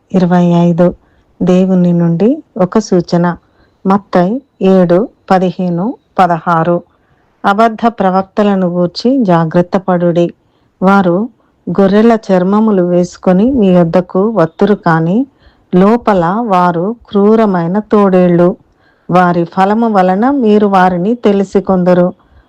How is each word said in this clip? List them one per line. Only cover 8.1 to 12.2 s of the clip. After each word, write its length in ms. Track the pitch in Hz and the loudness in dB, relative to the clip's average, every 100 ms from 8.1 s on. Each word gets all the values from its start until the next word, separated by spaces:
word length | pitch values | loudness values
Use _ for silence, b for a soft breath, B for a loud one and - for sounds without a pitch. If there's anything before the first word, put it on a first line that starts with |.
| 190 190 - 208 196 180 | -2 -4 -2 0 0 -2
గూర్చి 560 | 175 175 - 233 277 | -2 -4 -2 -2 0
జాగ్రత్త 520 | 196 170 160 175 180 196 | 0 0 0 -2 -2 -4
పడుడి. 580 | 190 180 175 170 175 - _ _ _ - | -2 -2 0 0 -2 -6 _ _ _ -4
వారు 460 | 190 196 180 175 240 _ _ _ - | 0 2 2 -2 -4 _ _ _ -6
గొర్రెల 480 | 175 190 202 233 220 | 0 2 2 2 0